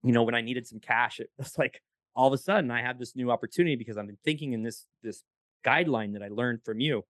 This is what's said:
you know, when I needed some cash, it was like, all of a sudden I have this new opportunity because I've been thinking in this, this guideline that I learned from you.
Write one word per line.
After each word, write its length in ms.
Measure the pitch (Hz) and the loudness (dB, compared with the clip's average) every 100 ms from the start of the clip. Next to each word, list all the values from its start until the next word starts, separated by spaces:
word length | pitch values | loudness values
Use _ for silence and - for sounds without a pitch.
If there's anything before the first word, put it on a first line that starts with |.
you 100 | 123 | 6
know, 120 | 120 | 6
when 100 | 113 | 4
I 60 | 120 | 2
needed 240 | 113 127 120 | -2 -6 -6
some 140 | 110 | -16
cash, 400 | - 117 120 - | -2 0 0 -2
it 100 | - - | -12 -10
was 180 | 135 - | -8 -2
like, 240 | 131 - _ _ _ - | -2 -2 _ _ _ 4
all 100 | 131 | 4
of 60 | |
a 60 | 135 | 4
sudden 340 | - 208 135 | 2 2 2
I 100 | 120 | -2
have 160 | 123 123 | -4 -6
this 160 | 123 | -10
new 160 | 127 123 | -4 0
opportunity 460 | 117 - - 175 127 | 0 0 0 2 0
because 200 | 117 107 | -4 -8
I've 100 | 101 | -8
been 120 | 104 | -6
thinking 280 | 156 151 143 | -4 -4 -4
in 120 | 117 | -4
this, 200 | 113 - _ _ | -4 -8 _ _
this 200 | 113 95 _ _ _ _ | -12 -12 _ _ _ _
guideline 500 | - 147 170 120 107 | 2 2 4 0 -2
that 80 | 101 | -6
I 40 | 101 | -6
learned 360 | 104 123 113 | -2 0 -2
from 160 | - 110 | -6 -2
you. 240 | 147 117 | 0 -2